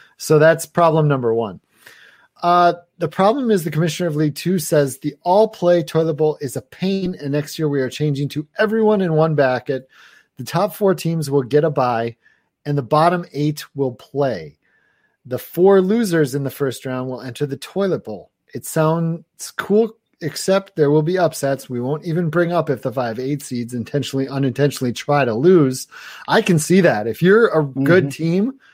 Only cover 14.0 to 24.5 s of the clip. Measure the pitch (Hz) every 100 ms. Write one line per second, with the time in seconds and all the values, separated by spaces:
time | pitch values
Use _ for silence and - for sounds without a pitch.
14 | - 135 139 98 76 _ _ _ _ _
15 | _ _ 131 123 - 170 190 196 185 226
16 | 208 165 139 139 135 - 135 123 135 127
17 | 131 123 127 120 143 139 - 190 196 139
18 | - 98 - _ _ 127 - 160 156 165
19 | 165 165 - - - - - 208 226 -
20 | _ - 160 - - 196 196 - 143 151
21 | 151 185 160 - 139 135 - 120 127 156
22 | 175 160 165 170 170 175 151 123 131 120
23 | 120 113 131 143 - 123 117 120 104 143
24 | 127 135 135 135 135